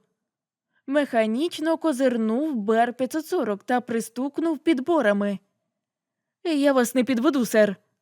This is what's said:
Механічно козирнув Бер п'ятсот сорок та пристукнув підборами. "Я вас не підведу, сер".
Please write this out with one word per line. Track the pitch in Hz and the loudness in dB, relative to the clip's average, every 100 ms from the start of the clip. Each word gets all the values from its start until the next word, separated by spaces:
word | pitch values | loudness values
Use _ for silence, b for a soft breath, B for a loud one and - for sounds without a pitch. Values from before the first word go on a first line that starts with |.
| _ _ _ _ _ _ _ _ - | _ _ _ _ _ _ _ _ -4
Механічно | 285 277 233 220 226 339 - 311 320 | -2 0 0 0 0 -4 -4 -2 0
козирнув | 320 254 262 240 220 226 311 254 | 0 2 0 0 -2 -2 -2 -4
Бер | 202 226 240 | 0 2 2
п'ятсот | 240 254 311 311 | 0 -4 -4 -4
сорок | 370 220 202 | -2 -2 -4
та | - 247 | -2 -4
пристукнув | 247 226 - - 277 302 320 302 | -2 -6 -6 -6 -8 -4 -4 -2
підборами. | - 311 262 330 214 202 202 196 _ _ _ _ _ _ _ _ _ _ | 0 -2 2 2 2 2 0 -6 _ _ _ _ _ _ _ _ _ _
"Я | 359 302 285 | -4 0 2
вас | 269 240 262 | 2 2 0
не | |
підведу, | 247 247 269 277 226 | 0 0 2 0 2
сер". | 226 208 190 _ _ | 4 2 0 _ _